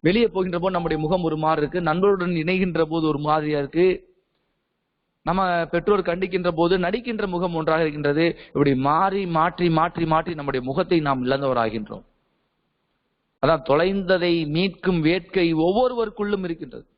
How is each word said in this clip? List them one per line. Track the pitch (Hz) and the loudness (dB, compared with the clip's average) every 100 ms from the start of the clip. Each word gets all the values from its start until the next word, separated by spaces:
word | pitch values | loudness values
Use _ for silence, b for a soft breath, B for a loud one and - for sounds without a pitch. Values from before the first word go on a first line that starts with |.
வெளியே | 156 220 226 | 2 2 2
போகின்ற | 190 185 175 | 0 -2 -2
போது | 185 | -2
நம்முடைய | 180 165 156 | -2 -2 -2
முகம் | 151 180 | 0 0
ஒரு | 170 156 | 0 0
மாதிரி | 156 160 | 0 0
இருக்கு, | 147 175 | 0 -2
நண்பருடன் | 170 160 196 196 180 | 0 2 2 2 0
இணைகின்ற | 175 160 185 190 165 | -2 0 0 0 0
போது | 160 165 156 | 0 0 0
ஒரு | 143 | 0
மாதிரியா | 147 156 151 151 | 0 0 0 -2
இருக்கு, | 139 160 185 185 - _ _ _ _ _ _ _ _ _ _ _ - | -2 2 2 2 -6 _ _ _ _ _ _ _ _ _ _ _ -4
நம்ம | 185 185 175 165 | -2 0 0 0
பெற்றோர் | 170 165 208 | -2 2 2
கண்டிக்கின்ற | 175 175 190 180 180 | 2 -2 -2 -2 -2
போது | 160 170 190 | 0 2 2
நடிக்கின்ற | 175 220 240 220 208 | 0 -2 -6 -6 -4
முகம் | 175 180 | -2 -2
ஒன்றாக | 165 160 160 | -2 0 2
இருக்கின்றது. | 160 151 143 143 165 160 B | 0 0 0 2 0 -2 B
இப்படி | - 143 131 | 0 2 2
மாறி, | 135 156 190 190 190 | 2 2 2 0 -2
மாற்றி, | 165 165 175 175 | 0 0 2 2
மாற்றி, | 160 170 170 165 | 2 0 -2 0
மாற்றி | 160 160 | 0 0
நம்முடைய | 170 143 131 127 | -6 -4 -4 -2
முகத்தை | 135 180 175 | -2 2 2
நாம் | 147 135 | 2 0
இழந்தவராகின்றோம். | 127 135 139 123 113 110 104 104 - _ _ _ _ _ _ _ _ _ _ _ _ _ | 0 0 0 0 0 -2 -8 -12 -16 _ _ _ _ _ _ _ _ _ _ _ _ _
அதான் | 139 160 | 0 0
தொலைந்ததை | - 143 180 196 180 185 175 170 151 | 2 2 2 0 0 0 2 0 0
மீட்கும் | 151 190 170 - 175 | 0 -2 -2 -2 0
வேட்கை | 156 180 175 190 170 | 2 0 -2 0 0
ஒவ்வொருவருக்குள்ளும் | 160 160 202 254 240 220 208 208 202 | 2 2 2 0 0 -4 -4 -4 -4
இருக்கின்றது. | 180 165 143 123 - | -4 -8 -10 -16 -20